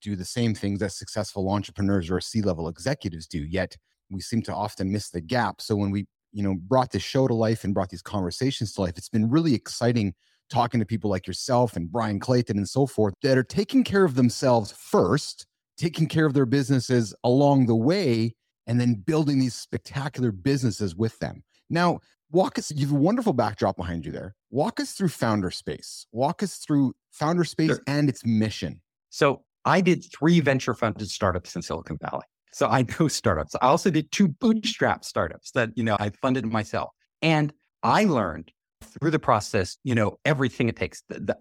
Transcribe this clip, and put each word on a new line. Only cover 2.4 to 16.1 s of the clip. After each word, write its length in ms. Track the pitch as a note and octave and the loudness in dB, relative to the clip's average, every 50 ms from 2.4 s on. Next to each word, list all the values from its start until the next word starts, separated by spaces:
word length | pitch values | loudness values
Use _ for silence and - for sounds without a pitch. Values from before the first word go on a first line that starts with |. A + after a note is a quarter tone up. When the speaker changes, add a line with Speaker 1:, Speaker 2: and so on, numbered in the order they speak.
| G2+ G2 F2+ D#2+ E2+ D#2+ | 0 0 -2 -2 -4 -6
Speaker 1:
executives 600 | E2 - - C3 D3 - - G2+ E2 D#2+ D#2+ - | -8 -6 -4 -4 -4 -2 -4 -6 -8 -8 -10 -10
do, 120 | - E2 D2 | -8 -8 -6
yet 320 | D#2 E2 F#2+ F2+ F2 - - _ _ _ _ _ - | -4 -2 -2 -4 -4 -6 -12 _ _ _ _ _ -14
we 100 | G2 F#2+ | -12 -12
seem 220 | F2+ - - A2+ G2+ | -8 -4 -4 -4 -4
to 100 | - F#2 | -4 -4
often 380 | D#2+ G#2 G#2 - - G2 F#2+ | -6 -6 -6 -6 -6 -4 -4
miss 180 | G2 G#2 - - | -4 -4 -6 -8
the 120 | - F2 | -8 -10
gap. 400 | D#2+ E2 B2+ B2 A#2 G2 F2 - | -6 -2 -2 0 0 -2 -4 -6
So 140 | - - A2 G2+ | -6 -4 -2 0
when 120 | G2+ G2 | 0 0
we, 160 | G2 G#2 G2 - _ _ _ _ - | -2 -4 -4 -6 _ _ _ _ -8
you 100 | G#2 G2+ | -4 -4
know, 120 | G2 F#2+ F2+ | -2 -2 -4
brought 320 | E2+ F#2+ C3 C3 B2+ B2+ | -2 0 2 2 2 0
this 120 | - G2+ - | -2 -6 -4
show 240 | - - C3+ C3 B2+ | -2 0 0 2 2
to 60 | A#2+ | 2
life 300 | A2+ A2+ A2 A2+ A2 - | 2 2 0 0 0 -2
and 100 | - G#2 | -2 -2
brought 160 | G2+ F#2+ F2+ | -2 -2 -4
these 120 | - F2 | -6 -12
conversations 720 | - - - G#2+ F#2 F2 E2 - B2+ C3+ C3+ - A#2 F#2+ - | -12 -8 -6 -4 -4 -4 -4 -2 -2 -2 -2 -2 -4 -6 -4
to 80 | - | -2
life, 160 | G2 F2 F2 - | -4 -4 -4 -6
it's 120 | - - | -8 -4
been 200 | - A2+ G#2+ A2+ | -2 0 2 2
really 240 | B2 D#3+ E3 E3 B2+ | 2 2 2 2 0
exciting 580 | G2+ - - - - - B2 B2 A#2+ G#2 G2 F2+ - _ _ _ _ _ - | 0 -2 -6 -6 -2 0 0 0 0 0 -2 -4 -6 _ _ _ _ _ -4
talking 300 | - A#2+ A#2+ A#2+ - A#2+ | -2 0 0 0 0 -2
to 60 | A2 | -2
people 240 | G2+ A2+ G#2 - G#2 | -2 -2 -4 -2 -2
like 160 | G2 F#2+ - - | -2 -2 -4 -6
yourself 480 | F#2 - - - C3 A#2+ B2 A2+ - F#2 | -8 -8 -4 0 2 2 2 2 0 -4
and 140 | E2 E2+ | -6 -4
Brian 280 | D#2+ A#2+ A2+ A2 G#2 G2 | -4 -2 -2 -2 -2 -2
Clayton 380 | - - C3 B2 A#2 - A2 G2+ | 0 2 2 2 2 0 0 -2
and 100 | G2+ - | -2 -2
so 200 | - C3 C#3 B2+ | 0 0 0 0
forth 260 | - - G#2+ G2+ - - | 0 0 0 0 -2 -2
that 160 | - C3+ C3 C3 | 0 2 2 2
are 60 | B2+ | 2
taking 400 | - - F3 G#3 - - C4+ B3 | 0 -2 -4 -2 0 2 2 2
care 200 | - - G3+ F#3+ | 2 4 4 4
of 120 | E3+ B2+ | 4 4
themselves 560 | B2+ B2+ A#2+ - - - C3+ B2 A#2 G#2 G2+ | 4 2 2 2 2 2 4 4 4 2 0
first, 720 | - - - - - G#3 B2+ E2+ A2 D3 - - - - - - _ _ _ _ _ - | -6 -16 -6 0 2 4 4 4 2 0 -2 -4 -12 -14 -18 -20 _ _ _ _ _ -6
taking 300 | - F3 D#3+ - D#3+ | -4 -4 -2 -2 -2
care 180 | C#3+ | 0